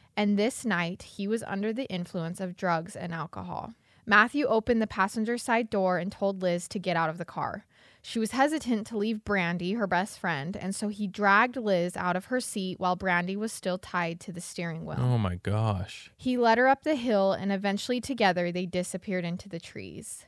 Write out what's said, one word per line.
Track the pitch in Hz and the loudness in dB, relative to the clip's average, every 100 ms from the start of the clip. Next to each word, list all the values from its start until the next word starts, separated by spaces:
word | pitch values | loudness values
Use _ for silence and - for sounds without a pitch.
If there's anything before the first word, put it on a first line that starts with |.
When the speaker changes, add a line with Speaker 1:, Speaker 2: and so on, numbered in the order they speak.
| _ - | _ 0
Speaker 1:
And | 208 202 | 2 4
this | 220 - 233 | 2 0 -2
night, | 175 170 185 | 0 -2 -6
he | - - 196 | -12 -6 -2
was | 226 | -2
under | - 196 214 | -2 -4 -2
the | 226 277 | -4 -4
influence | 180 175 180 165 180 | -6 -4 -4 -6 -6
of | 185 180 | -8 -4
drugs | 185 165 165 - | 0 0 -2 -8
and | 175 | -8
alcohol. | 165 - - 180 - - - _ _ - | -6 -8 -8 -8 -8 -10 -14 _ _ 4
Matthew | 208 233 285 277 | 6 6 2 2
opened | 220 220 226 | 2 4 2
the | 214 | 2
passenger | - 190 233 214 240 | 2 0 0 -2 -2
side | - 226 220 | 0 0 2
door | 208 185 180 | 2 2 2
and | 180 | 0
told | - 196 190 | -2 -2 0
Liz | 185 175 - | 0 0 -2
to | 202 | -4
get | 180 165 | 0 2
out | 160 | 0
of | 170 | -2
the | 170 | -8
car. | 156 147 202 - _ - _ | -4 -4 -6 -14 _ -20 _
She | - 233 | -6 -2
was | 220 | -2
hesitant | 247 294 311 240 220 220 | 4 4 2 0 -2 -2
to | 226 | -2
leave | 214 214 - | 0 -2 -2
Brandy, | 196 170 175 175 | 0 0 0 -2
her | 226 196 | 0 2
best | 175 220 - | 2 0 -4
friend, | 185 147 139 208 | -4 -2 -4 -6
and | 185 | -6
so | 196 208 | -4 -4
he | 202 208 | -4 -6
dragged | 202 202 202 247 262 | 2 6 6 6 0
Liz | 214 185 175 170 | 2 2 2 0
out | 180 180 | 0 -2
of | - | -2
her | 254 | -4
seat | - 208 185 - | -2 -4 -4 -2
while | 180 180 | 0 0
Brandy | 190 175 175 196 | 2 0 0 -4
was | 214 | -6
still | - 190 185 | -4 -4 -4
tied | - 180 170 170 | -2 -2 -2 -4
to | - | -10
the | 175 | -10
steering | - - 170 160 156 | -10 -6 -6 -6 -6
wheel. | 151 | -2
Speaker 2:
Oh | 123 120 | 2 2
my | 98 87 | 2 -2
gosh. | - 107 110 98 92 - - _ | -2 0 2 0 -4 -12 -18 _
Speaker 1:
He | 254 247 | -2 4
led | 233 226 | 6 6
her | 254 | 6
up | 277 | 4
the | 302 294 | 2 0
hill, | 247 208 190 | 2 4 4
and | 185 196 | 2 0
eventually | 196 202 202 - 247 | 0 0 -2 -2 -2
together | 233 240 202 180 175 | -2 2 4 4 0
they | 175 185 | -2 -2
disappeared | 180 180 180 - 185 170 | -2 -2 -6 -4 -2 -2
into | 180 196 | -6 -8
the | 165 | -12
trees. | - - 95 73 - - | -12 -12 -12 -12 -12 -14